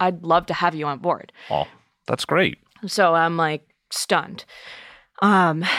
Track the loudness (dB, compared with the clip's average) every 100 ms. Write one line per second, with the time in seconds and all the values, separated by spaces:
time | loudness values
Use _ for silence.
0 | -2 -2 2 2 0 -2 -2 -2 -6 -4
1 | -2 -2 -6 -16 -4 -4 -4 -10 _ _
2 | -6 -6 0 0 0 -2 _ _ -4 2
3 | 4 4 2 0 -2 -2 _ _ -12 -8
4 | -2 -2 -2 -12 -18 -20 -20 -20 -20 -20
5 | _ 0 4 4 4 2 -2